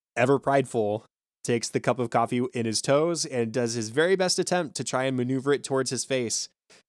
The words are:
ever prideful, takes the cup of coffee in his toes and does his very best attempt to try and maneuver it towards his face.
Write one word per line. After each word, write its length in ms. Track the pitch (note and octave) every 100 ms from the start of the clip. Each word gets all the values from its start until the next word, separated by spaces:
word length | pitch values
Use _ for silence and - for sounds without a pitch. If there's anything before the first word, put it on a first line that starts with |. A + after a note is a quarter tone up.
| _ -
ever 200 | B2 C#3
prideful, 640 | - C#3 C3 B2 G#2 G#2 - _ _ _
takes 260 | - A#2+ -
the 100 | B2
cup 200 | C3 A#2
of 100 | A#2
coffee 320 | B2 A#2 B2 B2
in 120 | B2 A2+
his 160 | A2
toes 440 | - C#3 E3 E3 D3
and 260 | C3 A2+
does 220 | A#2+ A#2+
his 160 | A#2 A2
very 260 | A#2+ E3+ F#3+
best 220 | F#3 -
attempt 360 | F3 F3+ D3+ -
to 80 |
try 220 | B2 C3 C3
and 100 | B2+
maneuver 360 | B2 C3 B2+
it 100 | C#3
towards 260 | - C3+ B2+
his 140 | A#2+ -
face. 440 | C3 A#2 - - _ _ -